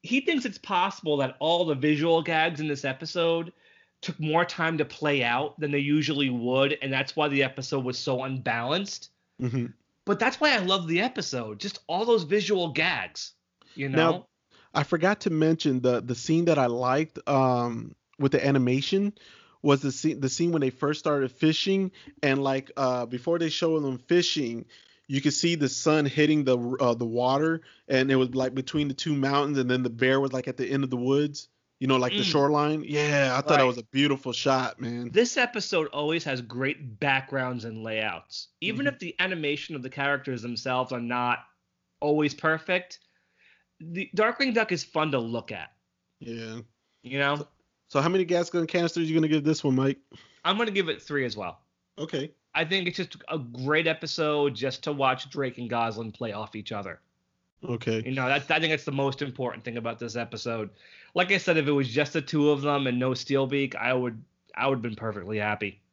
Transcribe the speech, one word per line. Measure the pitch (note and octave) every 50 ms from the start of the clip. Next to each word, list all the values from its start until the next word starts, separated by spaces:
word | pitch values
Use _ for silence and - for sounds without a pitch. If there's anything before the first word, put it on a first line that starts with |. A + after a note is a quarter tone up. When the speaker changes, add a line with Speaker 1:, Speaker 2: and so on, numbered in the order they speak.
Speaker 1:
he | - - A#3+ C#4
thinks | C#4 - E4 C#4 A#3+
it's | - - -
possible | - - G3+ F3+ F3+ G3 G3 - - D#3+ D3 C#3
that | C3+ C3 - -
all | C#3+ D#3+ E3+ E3+ F3+
the | D#3+ D3
visual | C3 C3+ D3+ D3+ C#3+ D#3 E3+ E3 E3
gags | D#3 F3 E3 D#3+ D#3+ E3+ E3+ C#3+
in | D#3 D3+
this | C#3+ C#3 -
episode | C3+ C3 - E3 D#3 - F3+ E3 E3 E3 E3 E3 E3+ _ _ _ _ _ _ _ _ _ _
took | - - - -
more | D#3 D3+ D3+ E3 F3
time | E3+ - - E3 D#3+ E3 D3+
to | D3
play | C#3 - - D3+ D3+ C#3+ C#3 A#2+
out | A#2 A#2+ B2+ C#3+ D3 - -
than | D3+ C#3+
they | C#3+ C#3+
usually | C#3 C#3+ D3 D#3 D3 C3 D3+ C#3 C#3+ C3
would, | B2 A#2+ A#2 A#2+ B2+ C3+ C3+ C#3 D3+ -
and | C3 C3+
that's | C3+ C3 C3+ - -
why | D#3+ D3+ D3
the | C#3 C#3
episode | C3+ C3 - - C3+ - - C#3 B2+
was | B2+ B2 -
so | - - C3 B2+
unbalanced. | C3 C3 C3+ B2+ A2 B2 A2+ A#2 A#2 B2+ D3+ F#3 G3+ G3 - - - - _ _ _ _ _ -
Speaker 2:
Mm-hmm. | B2+ B2 A2+ C3+ A#2+ A#2+ - _ _ _ _ _ _
Speaker 1:
But | - G3+ G3
that's | A3 B3+ B3 -
why | D4+ D4+ C4+
I | A3
love | F#3 F3+ F#3+ F#3+ F3
the | D#3+ E3 E3+
episode, | G#3+ C4 B3+ A3+ F3 - - B2 A#2 G#2+ G#2+ G2+
just | - G3+ - - _
all | - D#3+ F#3 A3
those | A#3 A#3 A3 E3
visual | C#3+ F#3 G#3+ G3 E3+ G#3 F#3 F3 D#3+
gags, | C3 D#3+ D#3+ F3+ E3 A#2+ F#2 E2+ - - - - _ _ _ _ _ _ _ _ -
you | - C#3 C#3
know? | C3+
Speaker 2:
Now, | D3+ E3 E3 E3 F3+ - _ _ _ _ _ _ - _ _ -
I | -
forgot | D3 - - D#3+ D#3+ F#3 G#3+ G#3
to | - G3
mention | D#3+ D#3 D#3 D#3+ E3 D#3+ - D#3 C3 B2+
the, | B2 B2+ B2 A#2
the | - B2 B2
scene | - - - D#3+ E3 E3+
that | E3 D#3+ C#3+
I | C3
liked, | A#2+ A#2+ A#2+ B2+ B2 B2+ C#3+ D#3+ D#3 _ - -
um, | - C#3+ C3+ C3 B2+ B2+ A#2+ A#2+ A#2+ A#2 A#2 - - - _ _ _ _ -
with | C#3+ C3+
the | C#3+ C#3+ -
animation | C#3 C#3 C3+ B2 B2 B2+ C3+ C#3 - G3 G3 G3+ G3+ G#3 _ - - - - - _ _ _
was | - D3+ C#3 C3+
the | C#3+ C#3
scene, | C3 - - D#3 C#3 -
the | C3+ C3
scene | - - E3+ F3
when | E3 D#3
they | C#3 C3
first | B2+ - - D3 D3+ D3
started | - D#3 D3 C#3+ C3+ B2+
fishing, | - _ - D#3 D#3+ - - G3 G3 G3 F#3+ F#3 _ - - - - -
and, | - C#3+ C3+ C#3 C#3
like, | C#3 C3+ C3+ C3+ - -
uh, | C#3 C#3 B2+ B2+ B2 B2
before | A#2 B2+ B2+ B2 E3+ E3+ E3+
they | E3 D#3+
show | D3+ - F3 E3 D#3+ D#3
them | C#3+ C#3 C3
fishing, | B2+ - - E3+ F3 E3+ - - D3+ C#3 A#2 A#2 A#2 - _ - - _ _ _ _ _
you | - C3+ C#3
could | C#3 D3+
see | C#3 - - E3+ E3+
the | D#3 D3 C3
sun | - - - D#3+ D3+ D#3 D3
hitting | C#3 - D3+ D3+ D3+ D3+ D3+ C#3+
the, | C3 B2+ A#2+
uh, | A#2+ A#2+ C3 - C#3 B2 A#2
the | A#2 B2
water, | A#2 A2+ A#2+ B2 B2+ C3 C#3+ D3+ D#3+ E3 E3 - - - _ _ -
and | C3+ C3 C3 C3+
it | C3+
was, | C3 B2+ B2 B2
like, | C3 B2+ C3 C3
between | C3+ C3 - - D3+ D3 C#3+
the | C3+
two | - - E3 D3
mountains, | C#3 C3+ C#3 C#3 C#3+ C#3+ C#3+ D3
and | C3+ B2+ B2
then | B2+ B2+
the | B2+ A#2+
bear | A2+ A2+ C3 B2+ C3 C3+
was, | C#3 C3+ C3+
like, | C3 B2 C3
at | B2+ -
the | B2+
end | - C#3 C#3 C3+
of | B2+
the | C3 B2
woods, | A#2+ C3 C#3 C#3+ D3 D3 C#3+ - - _ _ _ _ _ _ _
you | C3+
know, | C3 C3+
like, | B2+ B2 B2
the | - -
Speaker 1:
Mm. | -
Speaker 2:
shoreline. | F#3 D#3+ D3+ C#3 C#3+ D3+ D3 D3 D3 D#3 D#3 -
Yeah, | - D3 D3 D3 D3 D3 C#3+ C#3 C3
I | B2 C3
thought | C#3+ D3+
that | D#3 C#3+
Speaker 1:
Right. | C3
Speaker 2:
was | B2+ B2 A#2+
a | A2+
beautiful | _ - C3+ C#3+ C#3+ C#3 C3+ - C3
shot, | A#2 - - C#3 C3+ C3 B2+ A#2+ - -
man. | - A#2 A#2+ A#2+ B2 A#2+
Speaker 1:
This | - G#3 A#3+ A#3+ -
episode | C#4+ B3 A#3+ - A3 F#3 - - E3+ D#3 -
always | - C#3+ D3 D3+ E3 E3+ -
has | D#3 C3+ B2+
great | A#2+ A2 A#2 B2 C3+ C3+ D#3 - D3 B2 A2 -
backgrounds | C#3 C#3 C3+ C3+ C3 - C#3 C3+ B2+ B2+ B2+ A#2+ G#2+
and | A#2 A2 A2+
layouts. | A2 A2+ A2 A2 G#2+ G#2+ F2+ E2+ - _ - - - _ _ _
Even | E3 F#3+ A3 B3 C#4
Speaker 2:
Mm-hmm. | C#4+ C#4
Speaker 1:
if | -
the | F#3+ F3 - -
animation | F3+ F#3+ F#3+ E3+ D3+ C#3+ D3 D3 - - E3
of | C3+
the | B2 C3
characters | - C#3+ C#3 C#3 C#3+ C#3 C3+ C#3+ B2+ A#2
themselves | A2 A#2+ A#2+ A2+ - C3 B2+ B2+ B2+ B2+
are | B2+ A#2+
not | A#2+ A#2 B2 B2 B2 B2 A#2+ - - _ _ _ _ _ _ _ _ _ _ _
always | - D3 D3 D3+ D3+ C#3+ D3
perfect, | - - D#3+ D#3+ D#3+ - - F3+ F3+ F3+ - - - _ _ _ _ _ _ _ _ _ _ _ _ _ _ _ _
the | D#3+ D#3+ E3+ F#3 F#3+ - -
Darkwing | F3 G#3+ A3+ A#3+ - C#4 C4 A3
Duck | A#3 A3 A3
is | F#3 D#3 -
fun | - - D#3+ D#3 D#3
to | C#3 B2+
look | A#2 A2+ A#2 A#2 - -
at. | G#2+ F2+ D#2 - _ _ _ _ _ _ _ _ _ _
Speaker 2:
Yeah. | - A#2 A#2 A#2 A2+ A2 A2 A#2 A2+ _ _ _ _ _ _ _
Speaker 1:
You | _ B2 C3 C#3
know? | C#3 C#3+ D3
Speaker 2:
So, | D3 D3 _ _ _ _ _ _ _ _ _
so | - C#3
how | C#3 E3
many | F3+ F#3+ F#3
gas | E3 F3+ F3 F3 E3+
gun | - F3 E3
canisters | D#3+ - F3 E3+ E3 - F3 E3
are |
you | D#3 D#3+
gonna | D#3+ D#3+ D3+
give | D3+ D#3 C#3+
this | D#3 D#3 -
one, | - C#3+ C3
Mike? | C3 C3+ C3+ C3+ - _ _ - - - _ _ _ _
Speaker 1:
I'm | E3+ F#3+
gonna | G#3 A#3 A3
give | G3 G3 F#3 D#3+
it | D3+ -
three | - - D3 C#3+ C3
as | A#2+ G#2
well. | G#2 G2 F2 D#2+ _ _ _ _ _ _ _ _ -
Speaker 2:
Okay. | D3 D#3+ - C#3+ C3+ D#3 _ _ _ _ _
Speaker 1:
I | D3 E3
think | D#3+ F#3+ F#3+ F3+
it's | - -
just | - - - - - - -
a | D3+
great | D#3+ C3 A#2 A#2 B2 B2+ C#3 D3+ D#3 E3 E3
episode | D#3+ D#3+ - D3+ - - D#3 D3+ D3+ D3 C#3+ C#3+ B2
just | G#2+ B2 C3+ C3 - -
to | D3+
watch | D3 C#3 C3+ C3 C3 C3 - -
Drake | - D3+ C#3 B2+ A#2+ -
and | B2 A2+
Goslin | A#2+ A#2 A2+ A2+ G#2+ G#2+ A2+ A2
play | G#2 - B2 A2+
off | G2+ G#2 G#2+ G2 -
each | A2 G#2 -
other. | A2+ G2+ G2 F#2+ D#2+ - _ _ _ _ _ _ _ _ _ _ _ _ -
Speaker 2:
Okay. | C3 A#2+ A2+ - A#2 A2+ A2 A2+
Speaker 1:
You | B2+
know, | C3+ C3+ B2+ B2+
that's, | C#3 C#3+ - -
I | D#3 D#3+
think | D#3+ D#3
that's | D#3 D3 -
the | -
most | C3+ C#3 C#3 C#3 C3 -
important | D3+ C3+ B2+ - C3 A#2+ - - -
thing | B2 A#2
about | A#2+ A2+ A#2 A2+ A2+
this | A#2+ A#2 G#2+
episode. | A#2+ A#2 - - G#2+ - A#2+ A#2 A2+ G#2+ G2+ - _ - - - - - - _
Like | F3 F#3 F3+
I | G3 F#3
said, | - F#3 E3+
if | D#3+ D3
it | C#3+
was | D3 C#3 C3+ A#2+
just | A2 C#3+ D3 C3+
the | - E3
two | C#3 - - D3+ D3 D3
of | D3 C#3
them | C#3 D3 C#3+ C#3+ C#3
and | C3 B2 B2
no | B2+ C3
Steelbeak, | B2+ B2+ - - C#3 C#3 C3+ B2+ C#3+ C#3 C#3 C3+ -
I | - A2+ B2
would, | C3 B2+ B2 B2 A2+ A2 B2+ _ _ _ _ _ -
I | - A#2+ C#3
would | C3+
have | B2+
been | A2 A#2+ G#2+
perfectly | G#2 A2+ A2 G#2 G2+ F2 G2 G#2+ G#2+
happy. | G#2 G#2+ G#2 G#2 G#2 G2+ F#2+ _ _ _